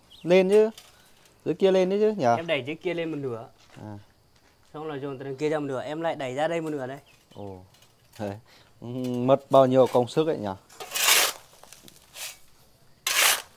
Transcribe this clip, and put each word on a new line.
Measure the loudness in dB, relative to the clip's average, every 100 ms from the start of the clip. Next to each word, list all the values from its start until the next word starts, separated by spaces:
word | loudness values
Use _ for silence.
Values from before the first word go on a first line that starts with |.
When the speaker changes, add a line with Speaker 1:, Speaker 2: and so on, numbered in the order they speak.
| _ -12
Speaker 1:
lên | 2 4 6
chứ. | 4 4 -2 -20 _ _ _ _ _ -6
Dưới | 2
kia | 4
lên | 4 2
đấy | 2
chứ | 0 2
nhỉ? | 2 2
Speaker 2:
Em | 0
đẩy | -4 -4
dưới | -6
kia | -6
lên | -4 -4
một | -6
nửa. | -6 -8 -12 _ _ -18
Speaker 1:
À. | -16 -16 -18 _ _ _ _ _ _
Speaker 2:
Xong | -14 -10
rồi | -8
dồn | -10 -10
từ | -10
đằng | -4
kia | -2
ra | -2
một | -4
nửa, | -6
em | -6 -6
lại | -4 -4
đẩy | -6 -2
ra | -2
đây | -2
một | -4
nửa | -6 -8
đây. | -12 _ _ _ -16
Speaker 1:
Ồ. | -14 -14 -20 _ _ _ _ -10
Đấy. | -10 -10 _ -20 _ _
Ừ, | -12 -8 -6 -2 2
mất | 2 4
bao | 4 6
nhiêu | 6 6
công | 4 0
sức | 0 -2
ấy | -2
nhỉ? | -6 -8 _ -20 -10 -2 2 2 2 -4 -20 _ -20 -20 -20 -20 _ -16 -16 -16 -20 _ _ _ _ _ -2 2 2 0 -6